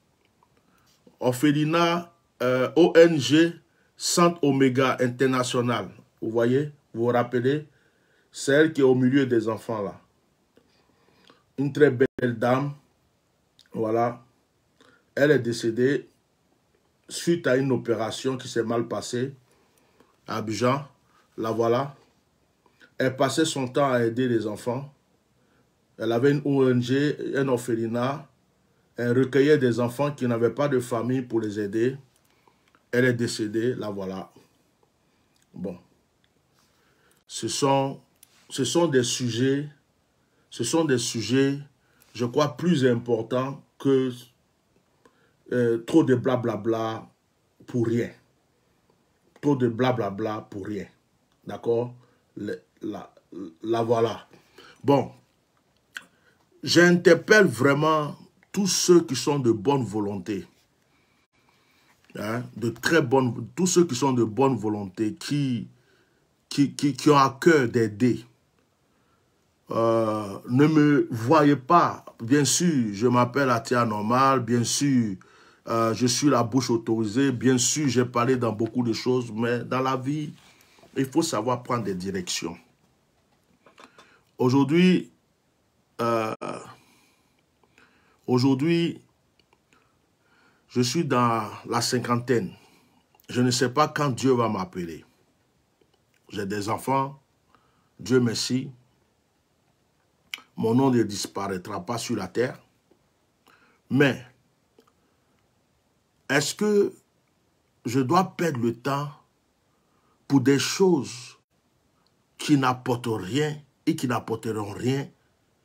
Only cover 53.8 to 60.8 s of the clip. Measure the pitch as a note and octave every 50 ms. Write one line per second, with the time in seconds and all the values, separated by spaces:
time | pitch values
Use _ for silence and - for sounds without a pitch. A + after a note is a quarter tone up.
53.8 | A#2 A2+ A#2+ A2+ A#2 A2 G2+ - - _ _ _ _ _ _ - - - - _
54.8 | - A#2+ - - - - - - _ _ _ _ _ _ _ _ _ _ _ _
55.8 | _ _ - - - _ _ _ _ _ _ _ _ _ _ - - C3+ B2 E3
56.8 | F3 F3 F3 F3 - F3+ E3+ - - - G#3+ G#3+ G3+ D3+ A#2 G#2 C3 C#3 C#3 D3
57.8 | D3+ D#3 D#3 D#3 D3 C#3+ - - - _ _ _ _ _ - F#3+ G#3 F3+ - -
58.8 | - - F3+ E3+ E3 - C3+ A#2+ - D#3 C#3+ C#3 B2+ A#2 A2+ G#2 F#2+ C#3 C#3 C3+
59.8 | A#2+ G2 G2+ G#2+ G#2 G2+ G#2 G2 F2+ A2 G#2 F#2 F2 - _ _ _ _ _ _